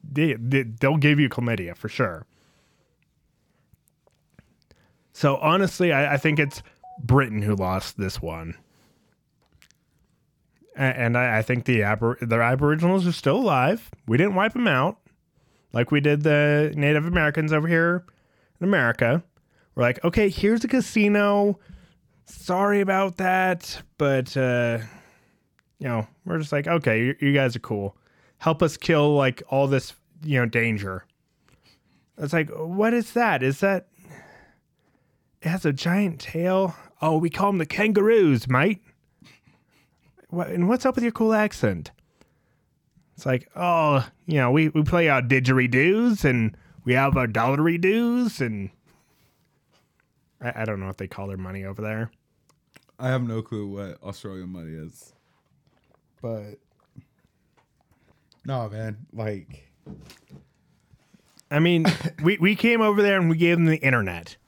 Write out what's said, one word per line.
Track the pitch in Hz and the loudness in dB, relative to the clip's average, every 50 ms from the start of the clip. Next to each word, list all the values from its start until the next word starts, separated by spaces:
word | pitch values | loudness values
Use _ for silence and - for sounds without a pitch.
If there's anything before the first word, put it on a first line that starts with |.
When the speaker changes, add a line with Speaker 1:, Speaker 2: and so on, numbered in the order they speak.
| - - | -16 -6
Speaker 1:
They, | 135 139 160 160 127 | -2 0 0 0 0
they, | 110 117 123 135 135 | -2 -2 0 0 0
they'll | 131 113 110 113 - 135 151 | -2 -2 -6 -2 0 0 2
give | 156 139 147 151 143 | 4 4 4 4 4
you | 147 123 | 2 0
chlamydia | - - 120 120 117 101 90 85 87 | 0 -4 -4 -2 -2 -4 -6 -10 -12
for | _ - 107 | _ -12 -10
sure. | - - 127 98 85 80 - _ _ _ _ _ _ _ _ _ _ _ _ _ _ _ _ _ _ _ _ _ _ _ _ _ _ _ _ _ _ _ _ _ _ _ _ _ _ _ _ _ _ _ _ _ _ _ _ _ _ _ _ _ _ _ _ _ | -4 -4 -4 -4 -4 -10 -14 _ _ _ _ _ _ _ _ _ _ _ _ _ _ _ _ _ _ _ _ _ _ _ _ _ _ _ _ _ _ _ _ _ _ _ _ _ _ _ _ _ _ _ _ _ _ _ _ _ _ _ _ _ _ _ _ _
So | _ - - 143 139 | _ 0 0 0 0
honestly, | - - 156 165 190 196 175 - - 185 175 | 2 0 2 2 2 0 -2 0 0 0 2
I, | 151 135 147 143 143 | 2 2 2 0 0
I | |
think | 139 - 160 156 147 | 0 0 0 2 2
it's | 147 139 - - - - _ _ - - - - | 0 -2 -4 -12 -20 -20 _ _ -20 -20 -18 -12
Britain | 127 113 127 139 135 120 107 107 | 0 4 4 4 4 2 -2 -4
who | 101 107 107 | -2 0 0
lost | 95 92 92 92 95 - - - - | 0 0 -2 -2 -4 -6 -8 -8 -6
this | 98 92 - - | -6 -6 -6 -8
one. | - 82 80 82 82 82 82 - _ _ _ _ _ _ _ _ _ _ _ _ _ _ _ _ _ _ _ _ _ _ _ _ _ _ _ _ _ _ _ _ _ _ _ _ _ _ _ _ _ _ _ | -10 -10 -10 -10 -10 -12 -14 -16 _ _ _ _ _ _ _ _ _ _ _ _ _ _ _ _ _ _ _ _ _ _ _ _ _ _ _ _ _ _ _ _ _ _ _ _ _ _ _ _ _ _ _
A-, | - | -2
and | 139 131 127 127 120 117 120 | 0 0 0 0 0 0 2
I, | 123 127 123 110 110 | 2 2 2 0 0
I | |
think | 110 - 127 123 117 | 0 0 -2 -2 0
the | - 123 110 | 2 2 2
Abor-, | 101 101 107 104 117 113 - - | 4 2 0 0 0 -2 -2 -2
the | 123 117 113 117 | -4 -2 0 2
Aboriginals | 117 117 127 131 143 147 151 156 170 175 185 196 175 | 2 2 2 2 2 0 2 2 2 2 2 2 0
are | 180 | 0
still | 160 - - 135 143 226 | -2 0 0 0 0 2
alive. | 269 208 151 127 127 147 202 226 - - - _ _ | 2 2 2 2 2 2 0 -2 -6 -16 -20 _ _
We | - 110 | 0 2
didn't | 127 175 208 196 | 2 2 2 2
wipe | 185 202 220 - | 0 -2 -2 -2
'em | 247 240 208 | -2 0 0
out | 147 127 135 175 208 _ _ _ _ _ _ _ _ _ _ _ _ _ _ _ | 2 2 0 0 -2 _ _ _ _ _ _ _ _ _ _ _ _ _ _ _
like | - 113 123 - | -2 -2 0 2
we | 147 147 | 0 2
did | 143 147 147 151 | 2 2 0 2
the | 147 156 147 147 147 147 147 147 151 151 151 | 2 2 4 4 4 4 2 2 2 0 0
Native | 151 143 143 151 151 156 | 0 0 2 2 2 0
Americans | 170 175 180 156 147 143 165 156 151 | 0 0 0 0 0 0 0 -2 0
over | 156 151 151 165 | 0 0 2 2
here | 170 165 165 170 175 180 175 _ _ _ _ _ _ _ _ _ _ _ | 2 2 2 2 0 -2 -6 _ _ _ _ _ _ _ _ _ _ _
in | - | -2
America. | 190 202 165 127 117 117 - 123 117 131 170 - _ _ _ _ _ _ _ _ _ _ | 0 2 2 2 2 0 0 0 0 0 0 -4 _ _ _ _ _ _ _ _ _ _
We're | 127 | 0
like, | 123 120 123 - - | 0 0 0 0 -2
"Okay, | 170 170 226 214 196 | -2 0 2 0 0
here's | - - - 202 226 226 226 | 0 0 0 0 0 0 0
a | 233 | 0
casino. | - 254 - - - 220 208 208 208 208 202 202 202 202 202 208 196 - _ _ - - - _ _ _ _ _ _ _ _ | 0 0 -2 0 0 2 2 2 2 2 2 2 2 2 2 0 -2 -4 _ _ -20 -20 -20 _ _ _ _ _ _ _ _
Sorry | - - - - - 175 185 196 202 208 202 | -20 -20 -16 -6 -4 -2 0 0 2 2 2
about | 202 196 196 190 196 190 175 - | 2 0 0 0 0 -2 -4 -2
that, | 190 180 185 185 185 185 180 175 - - - - - _ _ _ | -2 0 2 2 2 0 -2 -2 -6 -14 -16 -16 -18 _ _ _
but, | 151 139 135 135 127 - - | 0 2 2 0 -2 -2 -2
uh, | 135 131 127 123 123 120 120 117 113 110 113 - - _ _ _ _ _ _ _ _ _ _ _ _ _ _ _ _ | -2 0 0 0 0 0 0 -2 -4 -6 -10 -18 -20 _ _ _ _ _ _ _ _ _ _ _ _ _ _ _ _
you | 147 131 | -8 -4
know," | 120 113 107 - _ _ _ | -4 -4 -6 -8 _ _ _
we're | 185 170 160 | -6 -6 -6
just | 156 147 | -4 -4
like, | - 143 143 | -4 -4 -2
"Okay, | 165 170 170 143 127 110 110 117 | 0 -2 0 2 2 2 2 2
you, | 127 139 _ | 0 -2 _
you | 143 139 143 | 0 2 4
guys | 139 135 127 120 | 4 2 2 -2
are | 117 | -4
cool. | - - 113 101 98 98 - _ _ _ _ _ _ _ _ _ | -6 -6 -6 -4 -4 -8 -10 _ _ _ _ _ _ _ _ _
Help | - 160 160 151 | -2 -2 2 2
us | 180 156 - | 2 0 0
kill, | - - - 165 151 147 147 147 | -4 -2 0 2 4 4 4 4
like, | 143 135 131 120 - - - | 4 2 0 0 -4 -8 -4
all | 135 135 139 | 0 0 2
this, | 135 139 131 - - - _ _ _ _ - | 2 2 0 -2 -4 -20 _ _ _ _ -14
you | 151 156 143 127 | -6 -2 0 0
know, | 120 | 0
danger." | 113 110 117 117 117 110 104 98 98 92 90 - _ _ _ _ _ _ _ _ _ _ _ _ _ _ _ _ _ _ _ _ _ _ - | 2 0 0 0 0 -2 -4 -6 -8 -10 -10 -12 _ _ _ _ _ _ _ _ _ _ _ _ _ _ _ _ _ _ _ _ _ _ -10
It's | 147 143 | -8 -4
like, | 165 165 156 151 | -2 -2 -2 -4
"What | - - 160 165 175 196 208 226 240 | -6 -10 -8 -6 -2 0 0 2 2
is | 240 220 - | 0 -2 -2
that? | - 240 240 220 170 131 | -2 0 0 2 0 0
Is | 127 135 139 - | 0 -2 0 0
that, | - 196 196 180 - _ _ _ _ - - - - - - - - _ _ _ _ _ _ _ _ _ _ _ _ _ _ _ _ _ _ _ | 0 0 0 -2 -6 _ _ _ _ -20 -20 -20 -20 -20 -20 -20 -20 _ _ _ _ _ _ _ _ _ _ _ _ _ _ _ _ _ _ _
it | - 160 | -6 -6
has | 170 190 - | -6 -2 -2
a | 160 143 | -2 -2
giant | 131 - 170 175 196 208 190 160 139 | -2 -2 -2 0 0 0 -2 -4 -8
tail? | - - - 160 170 180 185 190 190 180 160 - - - _ _ | -14 -10 -6 -4 -2 0 0 0 0 -2 -4 -10 -20 -20 _ _
Oh, | - 156 160 160 | -2 0 0 2
we | 170 165 | 0 -2
call | - - 196 202 | -2 0 -2 0
'em | 196 180 | 0 0
the | 156 | -2
kangaroos, | - - - 208 220 214 202 196 214 226 220 196 156 139 117 - 127 | -4 -2 0 0 2 2 4 4 4 4 6 6 4 4 2 0 0
mate." | 127 127 147 196 214 - _ _ _ _ _ _ _ _ _ - _ _ _ _ _ _ _ _ _ _ _ _ _ _ _ _ _ _ _ _ | 2 2 2 2 0 -2 _ _ _ _ _ _ _ _ _ -20 _ _ _ _ _ _ _ _ _ _ _ _ _ _ _ _ _ _ _ _
"What, | - 170 175 - | -8 -8 -6 -6
and | 180 175 175 185 | -2 0 2 2
what's | 240 247 - | 2 2 0
up | 262 254 | -2 0
with | - 233 | 0 -2
your | 240 | -2
cool | 226 - 226 220 220 | 0 0 0 2 2
accent?" | 214 214 208 - - - 107 95 85 73 - _ _ _ _ _ _ _ _ _ _ _ _ _ _ _ _ _ _ _ _ _ _ _ _ _ | 2 0 -2 -2 -2 -2 -2 -2 -4 -10 -14 _ _ _ _ _ _ _ _ _ _ _ _ _ _ _ _ _ _ _ _ _ _ _ _ _
It's | - - | -10 -2
like, | 139 127 123 - _ _ | -2 -2 -2 -2 _ _
"Oh, | - 175 175 170 170 156 151 143 135 120 - _ _ _ | -4 -2 0 2 2 2 4 2 2 0 -2 _ _ _
you | - 156 143 | -2 0 2
know, | 127 120 | 2 4
we, | 131 156 160 156 | 4 4 4 2
we | - 156 | 2 0
play | 151 - 175 175 170 156 | 0 2 2 2 4 4
our | 139 131 | 2 2
didgeridoos | 123 120 135 131 127 127 131 131 127 123 120 127 147 175 196 220 233 240 220 196 - | 2 2 2 2 4 4 4 4 4 4 2 4 4 4 4 4 2 2 0 2 2
and | 147 123 123 113 107 - - _ _ _ - _ | 0 2 2 0 0 -2 -6 _ _ _ -10 _
we | 127 123 | 0 2
have | 131 135 139 143 135 | 2 2 2 2 0
our | 127 117 | 0 0
dollaridoos | 104 117 117 127 139 143 156 170 170 170 175 185 214 226 240 233 233 247 247 220 - - | 0 0 0 0 2 2 2 2 2 2 2 2 2 2 0 0 0 0 -2 -2 -2 -4
and," | 135 117 110 101 98 95 _ _ _ _ _ _ _ _ _ _ _ _ _ _ _ _ _ _ _ _ _ _ _ _ _ _ _ _ _ _ _ _ _ _ | -6 -4 -4 -6 -8 -10 _ _ _ _ _ _ _ _ _ _ _ _ _ _ _ _ _ _ _ _ _ _ _ _ _ _ _ _ _ _ _ _ _ _
I, | - 120 - - | -10 -8 -6 -6
I | 113 | -6
don't | 110 107 98 | -6 -6 -6
know | 95 | -6
what | 95 92 - | -8 -8 -10
they | 98 | -12
call | 92 - - 98 98 | -12 -10 -12 -12 -10
their | 98 92 | -10 -10
money | 92 92 95 98 95 | -10 -10 -10 -10 -10
over | 95 98 107 | -12 -10 -8
there. | 107 107 107 110 113 110 _ _ _ _ _ _ _ _ _ _ _ _ _ - _ _ _ - | -8 -8 -6 -6 -8 -8 _ _ _ _ _ _ _ _ _ _ _ _ _ -20 _ _ _ -8
Speaker 2:
I | 127 127 | -4 -4
have | 131 131 | -2 -2
no | 123 117 113 110 | -4 -4 -6 -6
clue | 107 - 117 107 104 101 | -8 -8 -10 -10 -8 -10
what | 98 98 101 92 - - | -10 -12 -12 -14 -14 -16
Australian | - 90 98 - - 104 95 92 90 90 | -16 -16 -16 -14 -14 -14 -14 -14 -14 -14
money | 92 90 82 80 | -14 -14 -14 -14
is. | 80 80 78 82 - - - - _ _ _ _ _ _ _ _ _ _ _ _ _ _ _ _ _ _ _ _ _ _ | -14 -14 -16 -16 -18 -20 -20 -20 _ _ _ _ _ _ _ _ _ _ _ _ _ _ _ _ _ _ _ _ _ _
But, | - 117 113 107 104 104 104 _ _ _ _ _ _ _ _ - _ _ _ _ _ _ _ _ _ _ _ _ _ _ _ _ _ _ _ _ _ _ _ _ _ _ _ _ _ | -12 -10 -10 -10 -12 -16 -20 _ _ _ _ _ _ _ _ -20 _ _ _ _ _ _ _ _ _ _ _ _ _ _ _ _ _ _ _ _ _ _ _ _ _ _ _ _ _
no, | 135 135 127 117 107 | -8 -6 -6 -6 -8
man, | 101 110 110 110 104 107 135 _ - | -8 -10 -10 -10 -10 -12 -18 _ -12
like, | 110 110 107 104 95 - _ - - _ _ _ _ _ - - - - - - _ _ _ - - _ _ _ _ _ _ _ _ _ _ _ _ _ _ _ _ _ _ _ - _ _ | -8 -8 -8 -8 -8 -12 _ -20 -20 _ _ _ _ _ -20 -20 -20 -20 -20 -20 _ _ _ -20 -20 _ _ _ _ _ _ _ _ _ _ _ _ _ _ _ _ _ _ _ -20 _ _
Speaker 1:
I | 147 147 | 0 2
mean, | 160 170 175 170 165 180 160 - - | 2 4 4 4 2 0 0 -2 -6
<laughs> | 160 - - | -10 -8 -2
we, | 147 170 208 196 | 0 0 0 2
we | 165 196 214 | 2 2 2
came | - - 233 233 233 | 2 2 2 4 4
over | 220 214 208 202 | 2 2 4 4
there | 202 202 196 190 | 2 4 4 2
and | 175 165 | 2 2
we | 165 160 | 2 4
gave | 170 170 175 | 4 4 4
them | 170 165 | 4 4
the | 160 160 147 | 2 2 2
internet. | - 135 127 120 101 95 90 85 85 - - _ _ | 2 0 2 2 0 -2 -6 -10 -12 -16 -20 _ _